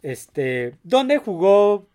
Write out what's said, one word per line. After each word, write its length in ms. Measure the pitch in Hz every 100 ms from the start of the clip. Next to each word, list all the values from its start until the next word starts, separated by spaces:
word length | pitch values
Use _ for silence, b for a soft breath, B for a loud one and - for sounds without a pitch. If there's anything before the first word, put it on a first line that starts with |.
Este, 720 | 147 127 - - 135 127 120 -
donde 360 | 170 254 262 285
jugó, 680 | 262 175 185 202 208 202 196